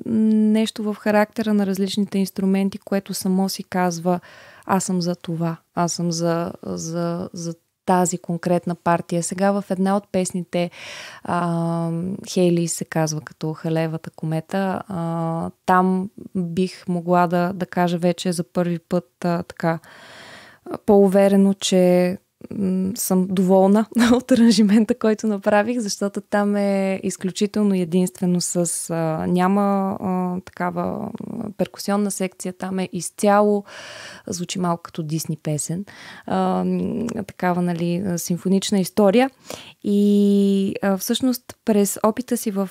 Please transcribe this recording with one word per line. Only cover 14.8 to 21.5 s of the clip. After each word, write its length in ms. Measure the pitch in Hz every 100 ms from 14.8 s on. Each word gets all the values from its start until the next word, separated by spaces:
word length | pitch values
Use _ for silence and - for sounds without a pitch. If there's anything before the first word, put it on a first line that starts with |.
| -
а, 640 | 180 165 165 165 165 180 - -
там 440 | 185 185 185 190 - - 190
бих 520 | 170 165 185 - -
могла 400 | 175 170 180 175
да, 260 | 175 175
да 120 | 190 185
кажа 320 | 180 175 175
вече 340 | 175 170 185
за 120 | 170
първи 360 | 170 185 175 170
път, 300 | - 180 - _ 180
а, 180 | 175
така, 360 | - - 165 165 - - - - - - - - 359
а, 120 | -
по-уверено, 760 | - 202 196 196 196 196 196